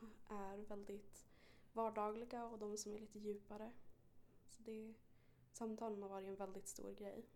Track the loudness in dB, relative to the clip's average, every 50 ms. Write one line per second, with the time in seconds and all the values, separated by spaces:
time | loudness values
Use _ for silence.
0 | -6 -8 -8 -8 -8 -4 -2 0 0 0 0 0 -2 0 0 -2 0 -2 -2 -4
1 | -4 -6 -10 -12 -12 -14 -16 -16 -16 -16 -16 -16 -14 0 4 6 6 8 8 8
2 | 8 6 6 4 0 0 0 0 0 0 0 0 0 2 2 2 2 0 0 -2
3 | -2 -6 -6 0 2 2 2 2 0 -4 -6 -4 -4 -4 -4 -6 -8 -10 -10 -12
4 | -14 -18 -16 -16 -16 -14 -16 -16 -16 -14 -14 -8 -4 -4 -2 -2 -2 -4 -6 -8
5 | -12 -18 -18 -18 -18 -20 -20 -20 -18 -12 -2 0 2 2 4 4 4 4 4 4
6 | 2 2 0 0 0 0 0 2 2 0 0 0 -2 -2 -2 -2 -2 -2 -2 -2
7 | -2 -4 -2 -4 -6 -8 -10